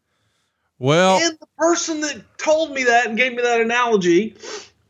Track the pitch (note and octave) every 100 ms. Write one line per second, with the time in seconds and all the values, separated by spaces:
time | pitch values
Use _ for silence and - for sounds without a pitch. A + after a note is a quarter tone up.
0 | _ _ _ _ _ _ _ - B2+ D#3+
1 | F#3 F#3+ E4 D#4+ - - D#4+ E4 D#4+ D#4
2 | D4+ A#3+ - - D#4 D#4 D#4 C4+ B3 A#3
3 | A#3 A3+ B3+ A#3+ A#3+ A#3 A3+ A#3+ A#3+ G#3+
4 | F3 E3+ A3 - - G#4 - _